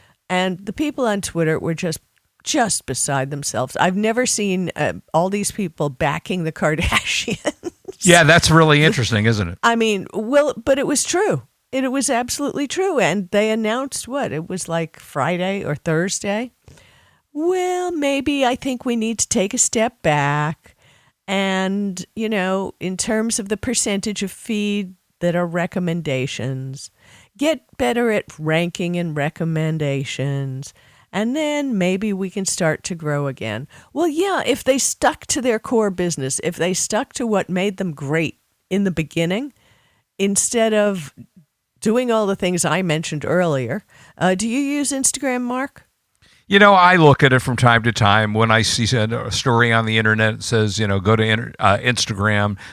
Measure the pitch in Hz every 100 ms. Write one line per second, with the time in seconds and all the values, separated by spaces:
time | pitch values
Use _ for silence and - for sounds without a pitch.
0 | _ _ - 185 190 180 202 - 302 -
1 | 240 202 - 165 156 156 110 160 180 -
2 | _ _ _ _ - 302 220 - - 127
3 | - 139 135 143 - 110 131 - 180 190
4 | 220 226 254 - 202 185 175 - 135 87
5 | - 160 185 208 196 - 180 - 147 127
6 | 147 156 - 185 160 - 156 156 - -
7 | - - - - - - 349 - - -
8 | 180 170 151 165 - 160 156 147 156 143
9 | 107 110 113 104 87 90 233 233 226 196
10 | - 202 220 285 294 - 277 269 269 294
11 | - 349 403 139 - _ - 269 262 269
12 | 262 240 247 - 285 - 285 349 381 285
13 | 165 196 180 208 220 220 214 240 277 -
14 | - 277 202 139 170 185 - 165 165 -
15 | - 147 139 175 185 196 - 147 165 160
16 | 190 - 202 208 247 _ - - _ _
17 | _ _ _ 294 339 370 359 359 359 330
18 | 285 277 285 285 247 254 269 254 254 233
19 | 220 220 - 233 196 254 - 226 233 -
20 | 165 147 143 147 151 160 _ _ _ _
21 | _ _ - 196 196 190 190 202 202 180
22 | - 214 220 208 185 190 190 - 180 185
23 | - 220 226 208 196 214 - 233 226 202
24 | 220 196 190 - - 214 208 202 185 185
25 | _ - 175 170 175 170 175 185 180 170
26 | 156 131 127 - 127 131 131 135 - _
27 | _ - _ - 302 302 _ - 240 240
28 | 233 208 - - 156 160 175 - 175 175
29 | 170 147 147 - 165 160 160 160 147 139
30 | 135 - 139 139 135 131 - - _ _
31 | _ 190 226 302 302 294 277 208 180 190
32 | 214 190 190 196 190 - 165 - - 170
33 | 151 143 143 123 110 107 143 - - 269
34 | 339 302 392 320 - 269 262 269 - -
35 | 277 311 - 294 247 220 - 226 208 180
36 | 175 156 135 - - 170 175 180 - 214
37 | 277 - 233 196 - 180 202 190 190 143
38 | 139 160 156 - _ _ - 190 196 170
39 | 151 165 165 202 277 - _ _ _ _
40 | _ - 196 196 - 240 226 214 208 190
41 | 143 - - _ _ _ _ - 233 240
42 | 247 220 202 190 180 180 156 165 180 156
43 | - 151 - 175 170 139 117 202 - -
44 | - - 185 190 226 254 277 285 269 269
45 | 262 - 277 247 247 254 277 - _ _
46 | _ _ _ _ - 202 202 190 180 180
47 | 151 135 135 127 - 120 123 117 117 -
48 | 104 107 107 107 113 113 101 - 110 123
49 | 110 120 110 - 135 117 120 113 110 110
50 | 110 110 110 110 - 113 107 98 104 98
51 | 95 110 110 110 - - 101 101 123 117
52 | - 98 104 104 104 98 -